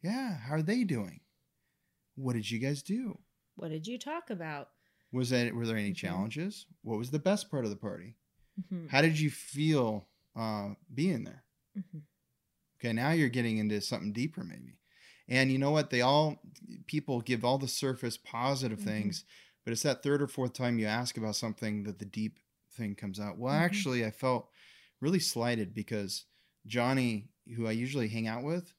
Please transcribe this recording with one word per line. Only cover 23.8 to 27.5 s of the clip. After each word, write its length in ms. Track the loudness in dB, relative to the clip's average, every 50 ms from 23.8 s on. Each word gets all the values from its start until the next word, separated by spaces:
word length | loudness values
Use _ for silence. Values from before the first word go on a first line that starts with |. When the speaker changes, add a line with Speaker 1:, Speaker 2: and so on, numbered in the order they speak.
| -2 0 0 0 0
Speaker 1:
I 60 | 0
felt 380 | -2 0 2 2 2 2 0 _ _ _ -20 -20 -20 -20 -20 _ _ _
really 200 | 0 2 2 2
slighted 540 | 2 2 0 0 2 2 2 2 0 -2 -4
because 500 | -6 -6 -2 -2 -4 -2 -4 -6 -8 -10 _ _ _ _ _ _ _ _
Johnny, 640 | -4 0 2 2 4 4 4 2 2 0 -2 -4 -8 _ _ _ -12